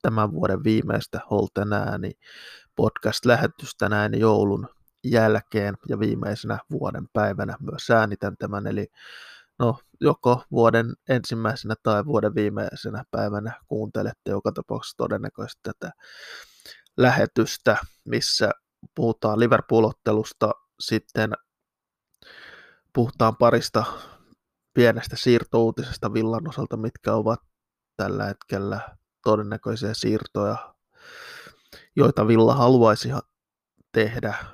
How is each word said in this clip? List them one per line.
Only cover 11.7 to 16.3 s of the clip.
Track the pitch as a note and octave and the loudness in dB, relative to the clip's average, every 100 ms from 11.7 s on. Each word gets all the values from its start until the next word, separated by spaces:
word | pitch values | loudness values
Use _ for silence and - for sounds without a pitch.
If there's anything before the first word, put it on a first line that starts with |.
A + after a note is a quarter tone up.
| A2 | -4
tai | A2+ G#2 D3 | 0 0 0
vuoden | A2 G#2+ A2 | 0 0 0
viimeisenä | G#2 G#2 F#2+ - G#2+ G#2 - | -2 -2 -6 -8 -10 -10 -8
päivänä | A2 G#2 G#2 A2 - - | -4 -4 -4 -6 -10 -8
kuuntelette | G#2+ G#2+ G#2+ G#2 - G2+ | -6 -4 -4 -6 -6 -6
joka | G2+ G#2+ | -4 -4
tapauksessa | - - G#2+ - - | -4 -6 -8 -8 -6
todennäköisesti | - G#2 G#2 - G#2+ - | -4 -4 -6 -10 -14 -12
tätä | G#2+ - F2+ - - - - | -14 -12 -14 -16 -20 -20 -20